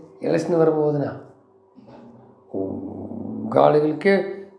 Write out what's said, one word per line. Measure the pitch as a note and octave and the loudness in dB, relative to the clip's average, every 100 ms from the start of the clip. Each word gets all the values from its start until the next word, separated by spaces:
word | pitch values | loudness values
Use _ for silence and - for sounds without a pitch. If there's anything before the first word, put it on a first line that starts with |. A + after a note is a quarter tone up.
| - - | -16 -8
எலெக்ஷன் | C#3+ D#3+ D#3+ F3 | -2 0 2 4
வரும்போதுனா, | D#3+ D#3 D3+ D3 C3+ - - - _ _ _ - - - - - - - _ | 4 4 2 0 -2 -6 -14 -20 _ _ _ -20 -20 -20 -20 -20 -20 -20 _
உங்க | - F#2+ - - - - - - - - C3+ | -6 -6 -6 -10 -10 -10 -10 -8 -8 -2 2
ஆளுகளுக்கே | C#3+ D3+ D3+ D3 G3 G3 - - - | 4 4 2 0 2 2 0 -8 -16